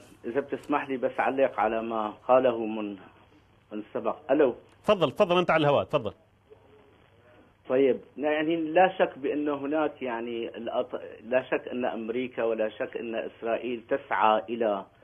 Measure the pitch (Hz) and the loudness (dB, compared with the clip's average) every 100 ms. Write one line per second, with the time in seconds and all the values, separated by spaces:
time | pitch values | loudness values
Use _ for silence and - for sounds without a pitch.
0 | - - 117 123 143 131 - 143 131 131 | -18 -14 -6 -4 -4 -6 -4 -4 -2 -4
1 | 127 - 110 135 131 - 107 113 113 113 | -4 0 0 2 0 2 0 0 -4 -4
2 | 107 104 - 127 127 113 110 110 104 98 | -4 -4 4 4 4 0 -4 -4 -6 -8
3 | - - _ _ _ _ - 107 - 127 | -16 -20 _ _ _ _ -14 -14 -10 -6
4 | 110 - - 143 135 113 - _ - 208 | -4 -4 0 4 4 2 -10 _ 0 2
5 | 151 - 196 175 175 160 147 131 95 147 | 2 2 2 4 4 4 4 4 2 -2
6 | 104 - _ _ _ - _ - _ _ | -2 -10 _ _ _ -20 _ -20 _ _
7 | _ _ _ - - _ - 131 135 113 | _ _ _ -20 -20 _ 0 4 4 2
8 | - - 147 151 156 170 156 170 185 185 | -4 -6 -2 0 0 -2 2 4 4 4
9 | 175 - 131 147 147 139 139 156 151 - | -2 -2 -4 -2 -2 -4 -2 -2 -2 -4
10 | 127 117 120 117 113 107 117 120 127 - | -8 -6 -6 -6 -8 -8 -6 -4 -4 -6
11 | - - 110 127 131 151 - 123 123 107 | -12 -14 -2 -2 0 -4 -4 -6 -4 -4
12 | 113 120 127 - 113 110 107 - - - | -6 -6 -6 -2 -2 0 -2 -4 -8 -8
13 | 117 113 - - 113 110 120 120 - 139 | -6 -6 -6 -8 -4 -4 -4 -6 -4 -4
14 | - 98 107 107 - 117 113 98 95 _ | -2 2 4 4 0 -2 0 -2 -6 _